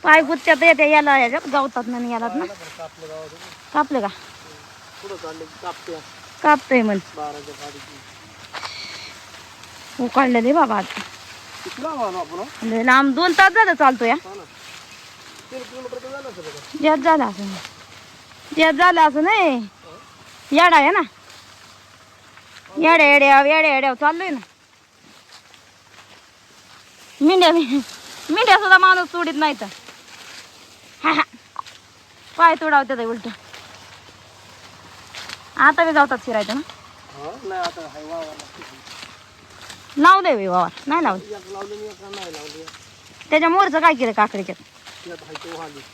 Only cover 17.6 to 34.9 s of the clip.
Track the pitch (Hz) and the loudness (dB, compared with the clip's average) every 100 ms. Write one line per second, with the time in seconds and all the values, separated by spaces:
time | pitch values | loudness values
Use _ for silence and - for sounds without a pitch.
17.6 | - - - - - - - - - 311 | -16 -20 -20 -20 -20 -20 -20 -20 -10 0
18.6 | 320 285 349 339 311 277 339 427 339 254 | 0 4 2 4 2 2 0 2 2 0
19.6 | 208 - 170 160 - - - - - 285 | -8 -18 -20 -20 -20 -20 -20 -20 -2 4
20.6 | 349 330 285 381 269 - - - - - | 6 6 4 2 -2 -12 -20 -20 -20 -20
21.6 | - - - - - _ - - - - | -20 -20 -20 -20 -20 _ -20 -20 -20 -20
22.6 | - 294 320 330 285 285 277 277 277 311 | -14 0 4 4 6 6 6 6 6 2
23.6 | 311 269 269 254 294 330 381 269 - _ | 2 2 0 0 -2 -2 -6 -8 -10 _
24.6 | _ _ _ _ - - _ - _ - | _ _ _ _ -20 -20 _ -20 _ -20
25.6 | _ _ _ - - - _ _ _ _ | _ _ _ -20 -20 -20 _ _ _ _
26.6 | - - - - - - 294 370 339 339 | -20 -20 -20 -20 -20 0 4 6 6 4
27.6 | 269 277 226 - - - - 359 480 392 | 0 -2 -4 -16 -20 -18 -6 0 4 4
28.6 | 392 370 370 370 349 349 339 285 302 262 | 6 6 6 4 0 -4 -4 -2 -4 -4
29.6 | 196 - - - - - - - - - | -12 -14 -20 -20 -20 -20 -20 -20 -20 -20
30.6 | - - - - 311 302 - 240 _ - | -20 -20 -20 -6 -2 -2 -4 -8 _ -18
31.6 | - - _ _ _ _ - - 339 320 | -18 -20 _ _ _ _ -16 2 2 2
32.6 | 311 294 262 254 226 233 226 196 - - | 0 0 0 -6 -6 -8 -12 -16 -20 -20
33.6 | - - - - - - - - - - | -20 -20 -20 -20 -20 -20 -20 -20 -20 -20
34.6 | - - - | -20 -20 -20